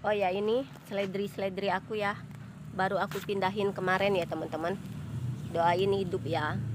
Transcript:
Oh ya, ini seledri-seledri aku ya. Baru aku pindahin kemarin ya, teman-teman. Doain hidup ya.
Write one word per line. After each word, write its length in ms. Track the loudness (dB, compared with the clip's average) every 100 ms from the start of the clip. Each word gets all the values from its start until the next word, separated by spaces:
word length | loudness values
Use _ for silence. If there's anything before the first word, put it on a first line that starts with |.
Oh 80 | 2
ya, 160 | 2 2
ini 400 | 2 2 2 0 -10 -6
seledri-seledri 800 | -2 -2 0 -4 -2 -4 0 0
aku 240 | 0 -2 -2
ya. 240 | -2 -2 -8 -12 -14 -14 -10 0
Baru 240 | 2 2
aku 240 | 0 -2
pindahin 480 | -2 0 0 2 0
kemarin 480 | 0 2 4 4 4
ya, 80 | 0
teman-teman. 480 | -2 -4 -2 -2 -2 -6 -8 -6 -4 -4 -4 -4 2
Doain 400 | 4 6 4 2
hidup 320 | 2 -2 0
ya. 320 | 0 0 0 -2